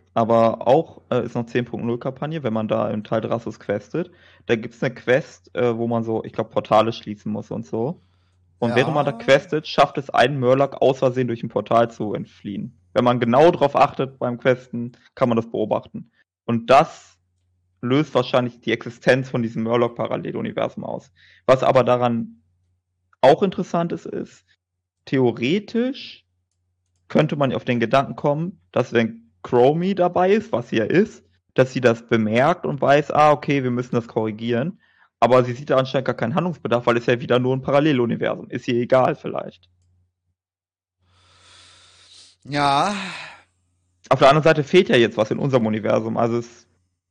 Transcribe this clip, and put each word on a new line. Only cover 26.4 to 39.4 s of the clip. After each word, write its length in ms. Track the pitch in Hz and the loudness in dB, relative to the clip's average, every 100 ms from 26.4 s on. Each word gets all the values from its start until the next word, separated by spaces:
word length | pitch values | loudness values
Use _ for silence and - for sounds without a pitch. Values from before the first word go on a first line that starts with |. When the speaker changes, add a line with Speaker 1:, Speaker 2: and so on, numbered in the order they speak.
| _ _ _ _ _ _ _ | _ _ _ _ _ _ _
Speaker 1:
könnte 260 | - 156 | 0 0
man 180 | 147 135 | 0 -2
auf 120 | 101 | -2
den 160 | - 120 | -2 -2
Gedanken 340 | 117 135 110 | 2 2 0
kommen, 460 | 113 151 147 175 - _ | -4 -2 -2 -6 -10 _
dass 220 | - 120 | -4 0
wenn 400 | 117 113 - _ _ | 0 0 -4 _ _
Chromie 540 | - 123 127 160 185 185 | -2 4 4 2 -2 0
dabei 340 | 175 175 185 | 0 2 2
ist, 220 | 214 214 | 2 0
was 160 | 117 - | -6 -4
sie 80 | 117 | -4
ja 80 | |
ist, 400 | 104 147 220 - _ _ _ | 0 2 0 -4 _ _ _
dass 180 | - 131 | 0 0
sie 80 | 131 | 2
das 260 | 127 117 - | 2 2 0
bemerkt 580 | 117 107 113 147 175 | 0 2 2 2 0
und 160 | - 139 | -4 -2
weiß, 300 | 135 147 147 | 4 2 2
ah, 220 | - 151 | 4 4
okay, 320 | 143 - 139 | 4 0 -2
wir 80 | 127 | -2
müssen 240 | 120 127 120 | -4 -4 -6
das 100 | 113 | -4
korrigieren. 720 | 113 110 107 117 117 107 - _ _ _ - | -4 -4 -6 -4 -2 -4 -8 _ _ _ 0
Aber 260 | 117 127 | 4 4
sie 80 | 123 | 2
sieht 180 | 120 147 | -6 -2
da 60 | 135 | 0
anscheinend 280 | 131 139 127 | 0 -4 -4
gar 100 | 120 | -4
keinen 180 | 117 | -4
Handlungsbedarf, 520 | 156 175 156 - 117 120 | -2 -4 -6 -2 -2 0
weil 100 | 120 | 0
es 100 | 131 | 0
ja 140 | 120 | -2
wieder 180 | - 123 | 0 0
nur 180 | 127 131 | 0 -2
ein 60 | |
Paralleluniversum. 880 | 131 139 156 127 117 113 110 113 - | 0 0 2 0 -2 -2 -4 -6 -10
Ist 160 | 120 - | -10 -4
ihr 60 | |
egal 400 | 120 123 127 123 147 | -4 2 2 2 -2
vielleicht. 520 | - 65 | -8 -10